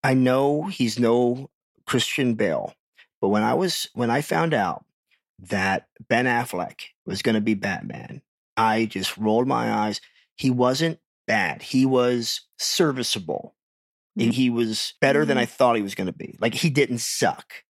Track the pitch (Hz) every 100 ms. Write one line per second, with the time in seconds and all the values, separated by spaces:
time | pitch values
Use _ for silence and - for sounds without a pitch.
0 | 135 131 127 131 139 147 180 190 120 113
1 | 117 120 120 123 135 _ _ _ - 127
2 | - - 127 110 101 71 50 - _ _
3 | _ _ 98 104 110 127 185 - - -
4 | 120 123 151 - 165 139 92 - _ _
5 | _ _ _ _ 95 101 95 95 _ _
6 | - 117 127 120 113 90 87 - - _
7 | - 98 123 110 107 104 101 92 50 -
8 | - - _ _ _ - 113 110 110 95
9 | 92 - 107 110 127 120 117 107 107 104
10 | - _ _ - 131 123 123 135 165 160
11 | _ _ - 110 90 - - 127 131 127
12 | 123 123 113 - _ _ - - 165 131
13 | 120 104 85 - - _ _ _ _ _
14 | _ - 113 127 127 117 117 107 - -
15 | 139 139 147 135 120 - 127 117 98 -
16 | 95 - - - 120 - 170 139 139 120
17 | - - 98 - - - _